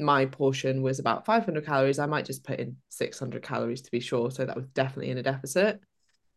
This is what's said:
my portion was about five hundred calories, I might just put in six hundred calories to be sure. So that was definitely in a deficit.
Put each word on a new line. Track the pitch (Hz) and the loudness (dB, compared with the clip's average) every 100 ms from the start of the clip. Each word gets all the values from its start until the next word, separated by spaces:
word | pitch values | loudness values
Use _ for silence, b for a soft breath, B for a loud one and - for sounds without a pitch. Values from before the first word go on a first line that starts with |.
my | 147 139 135 | 4 4 4
portion | - 139 135 135 131 | 2 0 2 0 0
was | 131 131 | 0 0
about | 117 113 - | 0 0 2
five | 226 220 | 2 2
hundred | 156 151 | -4 0
calories, | 139 135 139 | 4 4 2
I | 147 | 0
might | 151 - | -2 -2
just | 135 | -8
put | - - | -6 -6
in | 127 131 - | -6 -10 -14
six | - 123 - | -6 -6 -4
hundred | - 117 | -8 -8
calories | - 117 117 127 | -4 -2 -2 -4
to | - | -4
be | 120 | -4
sure. | - 123 120 | 0 0 0
So | 131 131 | -2 -4
that | - | -4
was | 131 | -4
definitely | - 131 135 131 | 0 0 -2 -6
in | 127 | -2
a | |
deficit. | 127 135 135 180 214 208 _ _ _ _ _ | -2 -2 -2 2 2 0 _ _ _ _ _